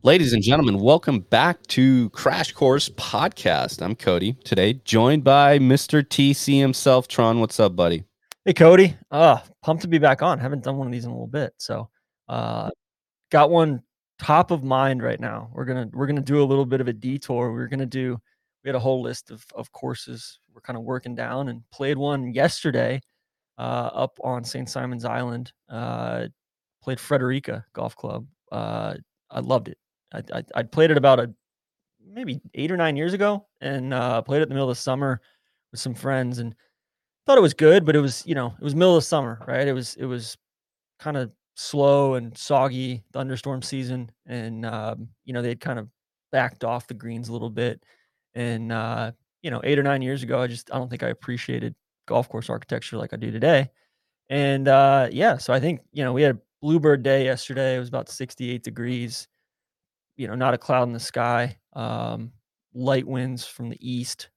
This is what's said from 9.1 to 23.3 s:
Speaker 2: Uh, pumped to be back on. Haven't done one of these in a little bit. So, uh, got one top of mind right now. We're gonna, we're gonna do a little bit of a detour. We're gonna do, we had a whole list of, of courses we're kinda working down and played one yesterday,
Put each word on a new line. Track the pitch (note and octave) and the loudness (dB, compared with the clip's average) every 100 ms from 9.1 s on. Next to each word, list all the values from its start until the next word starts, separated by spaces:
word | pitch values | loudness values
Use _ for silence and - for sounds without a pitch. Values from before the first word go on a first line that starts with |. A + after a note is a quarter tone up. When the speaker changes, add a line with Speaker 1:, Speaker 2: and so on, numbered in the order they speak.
Speaker 2:
Uh, | C#3+ D#3+ A#2 - _ | 4 6 6 0 _
pumped | - D#3+ | -4 -4
to | F3 | 0
be | E3 | 4
back | C#3+ C3+ | 4 4
on. | E3+ E3 | 0 0
Haven't | B2+ C#3+ | -4 -6
done | - C#3 | -6 -6
one | C3 | -6
of | |
these | A#2+ | -6
in | A2+ | -8
a | |
little | B2 A#2 | -10 -8
bit. | C#3 C3+ _ | -6 -6 _
So, | - A2 A2 _ _ _ - | -10 -8 -10 _ _ _ -10
uh, | A#2+ - A2+ G#2+ - _ _ _ _ _ | -8 -6 -6 -8 -12 _ _ _ _ _
got | D3+ D3 | 4 6
one | E3+ D#3+ B2+ _ _ _ _ | 6 2 0 _ _ _ _
top | - D#3 F3+ | 2 4 4
of | E3+ | -2
mind | C3 C3 C3+ B2+ | 0 2 2 0
right | A#2+ A2 | -4 -6
now. | A#2 G#2+ A2+ | -8 -10 -12
We're | B2 B2+ | -10 -6
gonna, | B2+ A2+ | -6 -8
we're | A#2+ C#3 | -6 -4
gonna | D3 | -4
do | C3 D3 | 0 2
a | |
little | C#3 C#3 C3 | 4 2 0
bit | C3 | -2
of | B2 | -2
a | |
detour. | A2 B2+ C#3 - A#2+ A#2+ | -4 -6 -8 -6 -4 -4
We're | A#2 A#2+ | -6 -6
gonna | C3+ C3 | -6 -6
do, | C3 B2+ A#2+ _ _ _ _ | -6 -6 -6 _ _ _ _
we | C3+ | -6
had | |
a | C3 | -2
whole | B2+ C3 | 0 -2
list | A#2+ B2+ _ | -4 -10 _
of, | A2+ _ | -20 _
of | - - | -16 -16
courses | - C3 B2 - A#2+ - _ _ | -12 -10 -10 -12 -16 -18 _ _
we're | B2 | _
kinda | - A#2+ | -14 -12
working | A#2 B2+ B2+ | -8 -8 -8
down | A#2+ A#2 B2 C#3 | -10 -8 -6 -8
and | A#2 _ | -10 _
played | - C#3 C#3+ | -8 -4 -2
one | C#3+ C#3+ B2 | -2 -4 -4
yesterday, | A#2+ D#3+ - D#3+ B2 A#2+ C3+ _ _ _ | 0 0 0 -2 -2 -2 -4 _ _ _